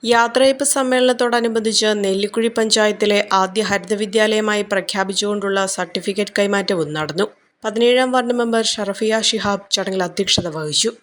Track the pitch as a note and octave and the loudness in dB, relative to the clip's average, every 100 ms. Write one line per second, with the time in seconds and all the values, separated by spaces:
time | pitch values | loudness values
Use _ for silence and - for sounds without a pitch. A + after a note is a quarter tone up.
0 | A3+ A#3 A#3 A#3+ C4+ C4+ C#4 - C4 B3+ | 2 2 4 4 4 2 0 0 2 2
1 | B3+ B3 A#3+ A#3 A#3 A3+ G#3+ A3 G#3+ G#3 | 2 2 2 2 0 0 0 0 0 0
2 | G3 F#3+ G3+ G#3+ A3+ A3+ A3 A3 G#3+ G#3 | 0 0 -2 0 -2 0 0 2 2 2
3 | G#3 G#3 G3+ F#3+ F#3+ F#3+ G3+ G3+ F#3+ G#3 | 2 2 2 2 2 0 0 -2 -2 -4
4 | G#3+ G#3+ G#3+ G#3+ G#3+ G#3 G3+ G3 F3 G3+ | 0 2 2 2 0 0 0 -2 -2 -2
5 | F#3+ F#3+ G#3 G#3 G3 G3 F#3+ - F3+ F#3+ | -2 -2 -2 -2 -2 0 -2 -4 -4 -4
6 | F3+ G3 G3+ - G3+ G3+ F#3+ F#3+ D3 D#3 | -4 -4 -2 0 0 0 0 -2 -2 -4
7 | D3+ D3+ G3 - _ _ A3 G#3 A#3 B3 | -4 -2 -4 -4 _ _ -6 0 2 4
8 | B3+ B3+ A#3+ A#3+ A#3 A3+ A3 - G3 G3 | 2 0 0 0 0 0 0 -2 -4 -2
9 | A3 A3 A3 A3 G3+ G3 - - G3 F#3+ | 0 0 0 0 -2 -2 -2 -4 -2 -2
10 | F3 D#3+ F#3 - F3 D#3 D3+ C#3+ A3 A#3 | -2 -2 0 0 -2 -6 -4 -2 -2 -4